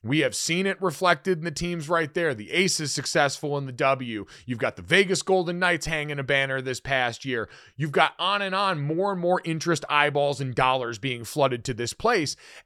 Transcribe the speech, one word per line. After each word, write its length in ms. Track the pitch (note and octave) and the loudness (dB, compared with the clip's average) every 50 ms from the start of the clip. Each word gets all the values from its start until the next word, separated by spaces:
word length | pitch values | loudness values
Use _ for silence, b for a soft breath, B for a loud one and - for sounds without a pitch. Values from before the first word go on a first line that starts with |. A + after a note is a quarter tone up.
| - | -4
We 160 | A2 C#3+ D#3 | 0 2 2
have 160 | C#3+ B2+ - | 2 2 0
seen 320 | - - - E3 F3+ F#3+ | -2 -2 -2 0 0 0
it 140 | G3 F#3+ F#3 | -2 -2 -2
reflected 580 | F#3+ F3+ C#3+ - F#3 F3+ E3+ - - F#3+ F#3 D#3 | -2 -2 -2 2 4 4 4 4 2 -2 -2 -2
in 60 | D#3+ | -2
the 60 | E3 | -6
teams 380 | D3 - E3+ F3 F3 E3+ C#3+ D3 | -6 -4 -4 -4 -4 -4 -2 0
right 240 | F3 E3 E3 D3 - | 0 0 0 0 -2
there. 220 | F3 E3+ D#3 C3 | 0 0 0 -2
The 160 | G#2 G#2+ - | -2 -6 -4
Ace 280 | A#2 E3+ G3 F3 - - | 0 0 2 2 0 -2
is 140 | D#3 C3+ - | -2 -4 -4
successful 640 | D3 B2+ - - E3 C#3+ C#3 - - - D3 C#3+ | -4 -4 0 2 2 2 2 0 -4 -6 -4 -4
in 80 | C#3+ C#3 | -4 -6
the 60 | C3+ | -6
W. 540 | B2+ A#2+ D3 C3+ C3+ C3 B2+ A#2+ A2+ G#2 F#2+ b b b b | -4 0 2 2 2 0 -2 -6 -8 -8 -8 b b b b
You've 140 | B2 B2 A2 | -6 -4 -2
got 160 | C3 A2+ - | -2 -4 -4
the 60 | - | -4
Vegas 400 | F2 F2+ E3 F#3+ G3+ F3+ F#3+ - | -2 2 4 4 4 4 2 0
Golden 360 | - - F#3+ F#3 F3 E3 F3 | 2 2 2 2 2 0 -2
Knights 280 | F3 F#3 F3+ F3 D#3 - | 0 2 2 0 0 -2
hanging 340 | D#3 E3 D3+ D3 D3+ C#3+ C#3+ | -4 -4 -4 -4 -4 -4 -4
a 40 | C3+ | 0
banner 380 | B2 C#3+ C3+ C3+ C3+ C3 C3 | 2 2 2 2 0 -2 -2
this 180 | C3 C3 B2+ - | -2 -4 -6 -6
past 440 | - C3+ C#3 C3 B2 A#2+ A2+ - - | -4 -2 0 2 0 0 -2 -4 -6
year. 260 | C3+ B2 A#2 G#2+ - b b b b b | -4 -4 -4 -4 -6 b b b b b
You've 160 | b D3+ D3+ | b -4 0
got 220 | C#3 F#3 D#3+ C#3 - - | 4 4 4 4 2 -2
on 220 | E3+ F#3+ G3+ G3+ | -2 0 0 0
and 120 | G3 F#3+ F#3 | -2 -2 -2
on, 280 | F#3+ G3+ F#3+ F3+ D3+ | 0 0 0 0 0
more 320 | C#3+ D3 D#3+ E3+ G3 G3+ G3 | -2 -2 0 0 0 0 0
and 80 | F3+ | 0
more 200 | E3+ F3 F3+ F3+ - | 2 2 2 2 0
interest, 400 | E3+ D#3+ D#3+ D3+ E3+ E3 D3 - - | -2 -4 -2 0 0 0 0 0 2
eyeballs, 520 | D3 D3 D3 D3 C#3+ D3 C#3+ C#3+ C#3+ C3+ | 2 4 4 4 4 2 2 0 0 -2
and 120 | C#3 B2+ A#2+ | -4 -4 0
dollars 460 | C3+ C3 C3 C3 C3 B2 A#2 A#2 G2+ | 2 2 4 4 2 0 -4 -6 -4
being 240 | A2+ C3+ B2 A#2 A#2 | -4 -6 -6 -6 -8
flooded 400 | - - D3+ C#3 C3+ B2 A#2+ - | -6 0 2 2 2 2 0 -4
to 80 | C3+ B2 | -4 -4
this 200 | G#2+ A#2+ A#2 - | -4 -4 -6 -4
place. 420 | - - A3+ B3 G3 D3+ B2+ - B B B B B B | -2 0 2 2 2 0 -2 -6 B B B B B B